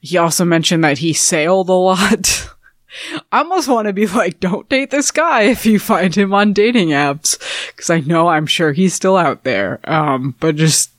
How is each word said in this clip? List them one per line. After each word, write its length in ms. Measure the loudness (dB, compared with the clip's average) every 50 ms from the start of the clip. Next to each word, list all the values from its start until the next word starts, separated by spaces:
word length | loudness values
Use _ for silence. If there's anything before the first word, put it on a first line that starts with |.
He 180 | -10 -2 -2 0
also 260 | 0 0 0 0 0
mentioned 400 | 2 2 2 2 0 0 2 2
that 140 | 0 0 0
he 140 | -2 -4 -2
sailed 560 | 0 0 0 0 0 0 2 2 0 2 2
a 40 | 2
lot. 760 | 2 4 2 2 2 2 0 0 0 0 -2 -4 -4 -6 -12 -18
<laughs> 800 | _ _ -20 _ _ _ _ -20 -18 -16 -12 -12 -12 -10 _ -2
I 60 | 0
almost 300 | 0 0 -2 -2 0 0
wanna 240 | 0 0 0 -2 -2
be 140 | 0 -2
like, 340 | 0 0 0 -2 -2 -2 _
"Don't 280 | -4 -4 -4 -4 -4 _
date 220 | -2 -2 -2 0
this 200 | -2 -2 -2 0
guy 320 | 0 0 0 2 2 2 2
if 240 | 2 2 2 2
you 120 | 2 2 2
find 360 | 2 0 0 0 0 0 0
him 180 | 0 0 2 2
on 200 | 2 2 2 2
dating 380 | 2 2 2 2 0 0 0
apps," 480 | 0 0 0 -2 -2 -4 _ -6 -6 -6 -8 -12 -10 -10 -12 -14 -16
'cause 140 | -14 -4 -2
I 100 | -2 0
know 280 | 0 0 2 2 2 2
I'm 180 | 2 0 0
sure 260 | 0 0 0 2 0 2
he's 220 | 2 2 0 0
still 220 | 0 0 2 2
out 280 | 2 2 0 -2 -2 _
there. 360 | -4 -2 -2 -2 -2 -4 -6 _
Um, 500 | -4 -2 -2 0 0 -2 -2 -2 -6 -6 _
but 160 | -2 -2 0
just 340 | 2 2 2 2 0 -2 -4 _